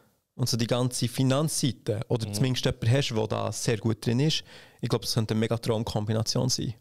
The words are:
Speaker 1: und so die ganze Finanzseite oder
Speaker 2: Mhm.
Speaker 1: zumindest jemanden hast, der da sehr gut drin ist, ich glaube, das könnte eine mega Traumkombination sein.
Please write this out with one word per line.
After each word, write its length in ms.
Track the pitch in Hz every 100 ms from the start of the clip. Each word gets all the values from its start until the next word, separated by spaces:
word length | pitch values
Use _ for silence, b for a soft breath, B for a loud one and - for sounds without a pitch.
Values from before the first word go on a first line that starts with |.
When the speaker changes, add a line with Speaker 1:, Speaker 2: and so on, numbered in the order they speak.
| b b _
Speaker 1:
und 140 | - 127
so 80 | 123
die 100 | 117
ganze 400 | 123 127 - 123
Finanzseite 920 | - 131 131 160 - 135 - - 107 -
oder 180 | 123 110
Speaker 2:
Mhm. 60 |
Speaker 1:
zumindest 300 | 104 131 123
jemanden 260 | 139 120 120
hast, 200 | 131 143
der 160 | 113 107
da 240 | 107 107
sehr 240 | 104 - 113
gut 260 | 113 113
drin 160 | - 117
ist, 220 | 151 156 B B B B
ich 80 | 117
glaube, 160 | 120
das 100 | -
könnte 200 | - 107
eine 60 | 110
mega 160 | 110 113
Traumkombination 880 | - 110 113 113 104 110 110 127 127
sein. 260 | - - -